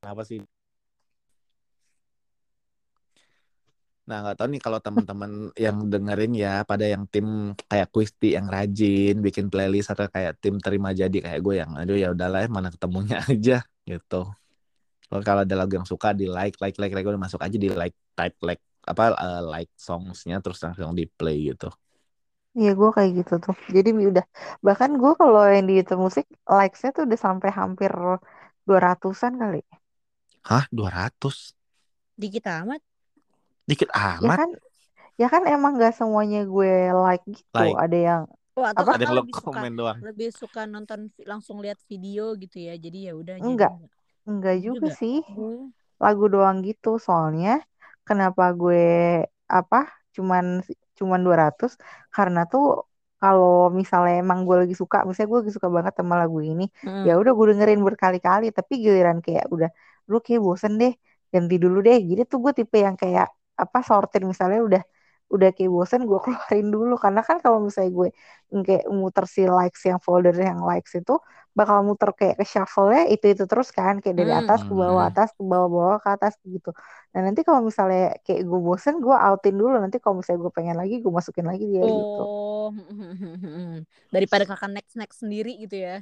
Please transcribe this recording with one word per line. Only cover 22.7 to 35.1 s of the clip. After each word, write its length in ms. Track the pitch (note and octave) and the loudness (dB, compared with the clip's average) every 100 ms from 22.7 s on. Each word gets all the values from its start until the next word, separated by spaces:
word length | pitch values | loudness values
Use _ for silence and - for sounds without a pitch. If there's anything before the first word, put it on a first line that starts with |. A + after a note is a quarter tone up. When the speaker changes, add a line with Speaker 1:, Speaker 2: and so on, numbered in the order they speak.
| F#3+ | 4
Speaker 2:
gue 100 | G#3 A3 | 2 4
kayak 160 | F#3+ F3+ | 2 0
gitu 140 | F3 E3+ E3+ | -2 -4 -4
tuh. 100 | F#3+ - F#3 | -8 0 2
Jadi 140 | G3 A3 G3+ | 4 4 4
udah, 140 | F3+ - - - - G3 | 2 0 -12 -18 -2 2
bahkan 260 | G3+ C4 D4 | 4 2 4
gue 100 | C4 D#4+ | 4 6
kalau 200 | D4+ G#3+ G3+ G3+ | 8 8 8 6
yang 100 | F#3+ | 6
di 40 | F#3+ | 4
YouTube 240 | F#3 F#3 F#3 | 2 0 0
Musik, 180 | F#3 - _ - G3 | -2 -6 _ 2 4
likes-nya 320 | G3 - B3+ C#4 | 4 0 -6 -4
tuh 80 | D4+ | -2
udah 120 | A3+ G3+ | 0 -2
sampai 240 | F#3 G3 G3 | -2 -4 -4
hampir 320 | F#3+ F#3 G3 - F3 F#3 _ - - _ - | -6 -4 -4 -2 -2 -4 _ -20 -20 _ 2
dua 120 | F#3+ F3+ | 4 4
ratusan 480 | F3+ F#3+ G3 B3 B3 | 0 -4 -4 -6 -4
kali. 160 | A3+ E3 - _ _ _ _ _ _ _ - | -6 -6 -10 _ _ _ _ _ _ _ 0
Speaker 1:
Hah? 140 | A2+ C3+ A#2 | 0 0 -4
Dua 120 | G2+ E2+ | -6 -4
ratus? 400 | G#2 _ C#3 - - _ _ _ _ _ _ _ | -6 _ -8 -8 -18 _ _ _ _ _ _ _
Speaker 3:
Dikit 260 | G#3 G#3 A3 | -8 -8 -8
amat. 340 | E3 F#3 D4+ _ _ _ _ _ _ _ _ - | -8 -8 -10 _ _ _ _ _ _ _ _ -6
Speaker 1:
Dikit 200 | D3 - - G2+ F2 | -2 0 0 -2 -2
Speaker 2:
Ya 60 | F2 | 0
Speaker 1:
amat? 100 | F3 | 2
Speaker 2:
kan, 100 | E4 F4 _ _ _ _ - | 0 -6 _ _ _ _ -20